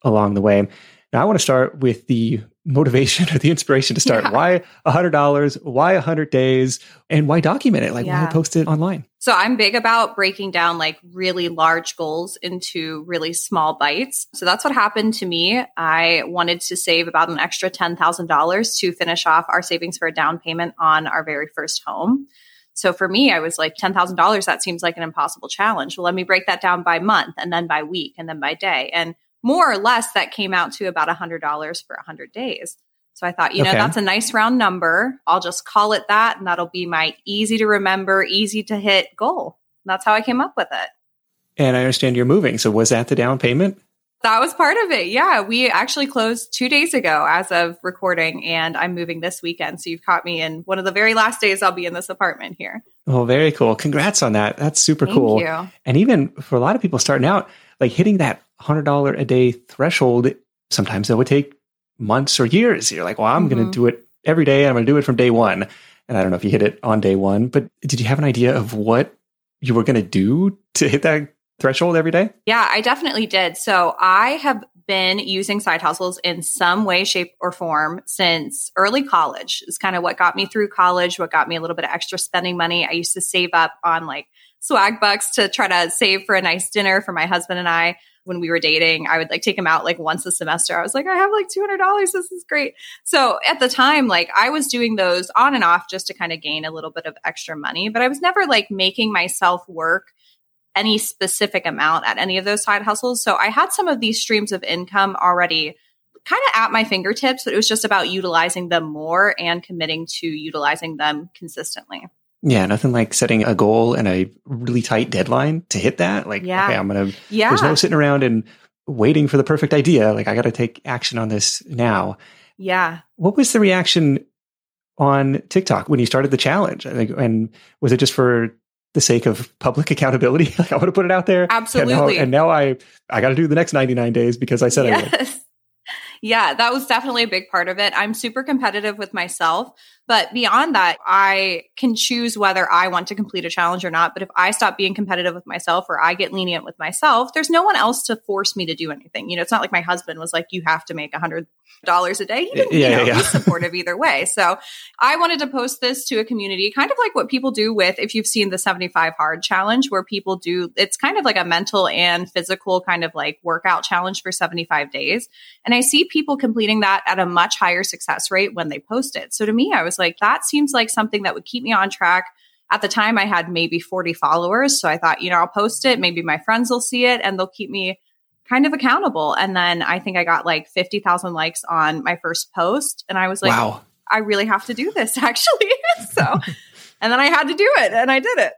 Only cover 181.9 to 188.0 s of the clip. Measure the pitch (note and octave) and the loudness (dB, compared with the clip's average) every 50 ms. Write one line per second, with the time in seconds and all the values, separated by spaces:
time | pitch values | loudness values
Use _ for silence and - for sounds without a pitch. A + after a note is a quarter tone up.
181.9 | D#3 D#3 - D#3+ F3 E3+ - E3 E3+ - - - _ G3 E3+ F3+ A3 D4 C#4+ - | 0 -2 -2 -4 -4 -4 -6 -6 -6 -6 -8 -8 _ -2 0 0 0 -2 -2 -6
182.9 | - - - - F#3+ F#3+ F#3 F#3 F#3+ G3 F#3+ F#3 E3+ B2 A#2 G#2+ G2+ - - _ | -8 -10 -10 -6 -4 -2 -2 -2 -2 -2 0 2 2 2 2 0 -4 -8 -14 _
183.9 | _ _ _ - - A3 G#3+ G#3 G#3 G3 G3+ A3 G3+ G3 - - A#3+ A3+ C#4 G4 | _ _ _ -2 -2 0 0 0 0 0 2 0 0 -2 -2 -4 -6 -6 -6 -4
184.9 | G#4+ F4+ A3+ A3 - C4 - - - - - E5+ C#5+ - G#4+ G4 C5 C5 - E5+ | -2 -2 -4 -2 -2 0 0 0 0 2 2 2 2 2 2 0 0 0 2 0
185.9 | E5+ E5 G#3+ - - - - - - D#3 - - D3+ - - _ _ - - - | -2 -2 -2 -6 -2 0 0 0 0 -2 -4 -6 -10 -14 -18 _ _ -20 -20 -20
186.9 | _ _ - A3+ A#3+ B3+ C#4 D4 E4+ C#4+ D4+ C#4 D#4+ D#4 G4+ B4 B4 E4 A#3+ F#3+ | _ _ -2 0 2 2 4 4 4 2 2 0 0 2 4 4 4 4 2 2
187.9 | G3+ A3+ | 2 2